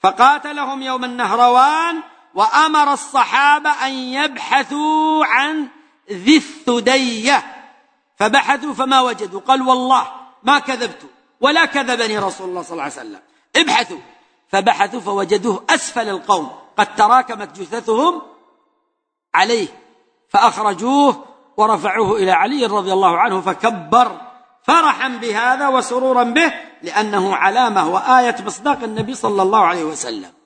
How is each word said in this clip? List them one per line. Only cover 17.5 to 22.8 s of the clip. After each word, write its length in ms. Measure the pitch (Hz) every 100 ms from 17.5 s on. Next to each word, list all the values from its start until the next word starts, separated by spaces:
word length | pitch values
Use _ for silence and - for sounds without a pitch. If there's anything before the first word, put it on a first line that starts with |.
| -
جثثهم 640 | 175 226 226 220 320 339 - _ _ _ _ _ _ _ _ _ _
عليه، 340 | 160 202 233 185 - _ _ _ _ _
فأخرجوه 960 | 202 226 - 214 185 226 277 285 - - - _ -
ورفعوه 600 | 214 208 185 202 202 220
إلى 140 | 185
علي 340 | 170 202 285 233
رضي 280 | 208